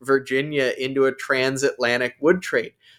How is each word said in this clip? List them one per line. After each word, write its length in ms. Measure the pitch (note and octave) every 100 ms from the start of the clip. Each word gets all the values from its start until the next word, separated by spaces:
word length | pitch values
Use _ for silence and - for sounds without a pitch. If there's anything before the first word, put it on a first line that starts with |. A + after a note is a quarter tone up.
Virginia 720 | B2+ C3+ B2+ C3+ D3+ C#3+ B2+ C3+
into 300 | C3 C3+ C3+
a 80 |
transatlantic 1000 | C3 - C3 C3 C3+ C3+ - A#2+ B2 B2 -
wood 220 | D3+ F#3
trade. 320 | - B2+ - - _